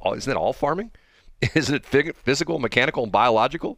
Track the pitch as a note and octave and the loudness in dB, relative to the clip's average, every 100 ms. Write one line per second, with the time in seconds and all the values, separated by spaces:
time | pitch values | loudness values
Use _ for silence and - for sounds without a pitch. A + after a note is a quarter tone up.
0 | F#2 - C3+ G2+ F2+ - C#3+ E3+ A3+ - | -4 -4 -4 -2 -2 -2 -2 -2 -6 -14
1 | _ _ - - A#2+ D#3+ C3+ D3 - C3+ | _ _ -16 -4 0 0 0 -2 2 2
2 | D#3+ - A#2+ C#3 E3+ D#3+ A#2 B2 C#3 C#3 | 2 -4 -2 -2 -2 -4 0 0 0 -2
3 | A2+ G2 A#2+ A2 B2+ E3 - | 0 2 4 4 2 -2 -8